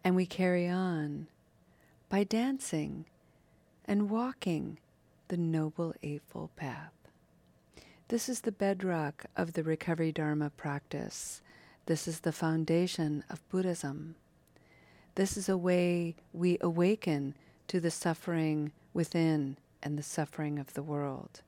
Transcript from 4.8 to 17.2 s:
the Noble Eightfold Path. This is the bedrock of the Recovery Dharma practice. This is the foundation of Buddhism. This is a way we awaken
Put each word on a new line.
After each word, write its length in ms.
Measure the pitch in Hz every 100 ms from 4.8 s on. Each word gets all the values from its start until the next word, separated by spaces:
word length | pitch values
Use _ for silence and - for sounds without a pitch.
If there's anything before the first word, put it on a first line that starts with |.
| _ _ _ _ _
the 100 | 175
Noble 560 | 165 160 156 156 165 -
Eightfold 540 | 147 147 - - 156 -
Path. 360 | 139 123 160 _ - _ _ _ _ _ _ - - - _
This 200 | 233 -
is 140 | 240
the 100 | 226
bedrock 760 | 202 196 190 185 170 147 - - -
of 160 | 170
the 100 | 170
Recovery 480 | 156 156 - 165 165
Dharma 380 | 156 151 151 147
practice. 920 | - 151 143 - - - - - - - - - - -
This 220 | 160 -
is 120 | 160
the 140 | 170
foundation 920 | 151 160 160 156 165 175 - 156 147 -
of 180 | 165 _
Buddhism. 680 | 185 185 170 139 143 156 165 _ _ _ _ - - - - - -
This 220 | 196 -
is 100 | 190
a 100 | 190
way 580 | 180 180 175 175 170 165 -
we 240 | 170 180 175
awaken 720 | 175 165 180 220 - 147